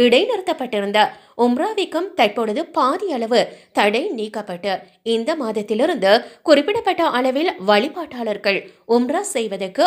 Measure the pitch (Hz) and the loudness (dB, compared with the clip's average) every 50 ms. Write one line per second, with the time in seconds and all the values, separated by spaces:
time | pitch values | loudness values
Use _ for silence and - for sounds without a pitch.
0 | 247 240 240 277 403 - - 370 370 349 320 - 254 247 220 202 202 202 202 214 | 4 6 6 4 4 2 -2 -2 -2 -4 -4 -4 -6 -4 -4 -4 -2 0 2 2
1 | 208 - - - - _ _ - 240 240 240 262 339 440 440 415 339 311 - 320 | 2 2 0 -8 -20 _ _ 0 2 2 2 0 -2 -2 -2 -4 -4 -2 -4 -4
2 | 370 403 - 294 233 - - 254 226 214 208 277 339 - - 320 269 262 311 - | -4 -4 0 0 0 2 2 -2 -4 -2 -2 -4 -6 -4 0 0 2 2 0 -2
3 | 427 370 285 240 226 220 240 214 - - - - - _ - 254 208 208 208 240 | -4 -4 -4 -4 -2 2 2 2 2 0 -4 -14 -20 _ 0 2 2 2 2 0
4 | 339 415 311 220 214 214 214 220 208 196 180 175 202 202 185 180 - - _ _ | -2 -4 -4 -6 -8 -6 -8 -10 -8 -8 -10 -8 -4 -4 -4 -4 -6 -14 _ _
5 | _ 226 233 226 233 285 330 311 247 220 208 220 208 - 214 220 277 359 339 214 | _ -2 -2 0 0 -2 -4 -2 -4 -4 -4 -4 -4 -4 0 0 0 0 0 2
6 | 185 196 208 240 - - - _ _ 330 294 277 294 415 415 466 453 381 359 349 | 4 4 4 4 2 -4 -14 _ _ 4 4 4 4 2 -2 -2 -2 -2 0 0
7 | 330 294 233 247 262 262 254 285 330 349 320 254 190 202 208 208 247 320 - 359 | 0 0 0 0 0 0 0 0 -2 -2 -4 -2 0 2 2 2 2 -2 -6 -10
8 | 311 285 254 247 233 214 202 202 - 202 196 - - - - _ _ - 233 240 | -12 -10 -10 -8 -6 -6 -6 -2 -2 -2 -2 -2 -6 -10 -18 _ _ 0 0 2
9 | 247 254 294 370 403 - - 233 226 202 196 185 196 185 190 269 330 | 2 0 -2 -4 -4 -4 -4 -4 -4 -4 -6 -6 -8 -6 0 2 2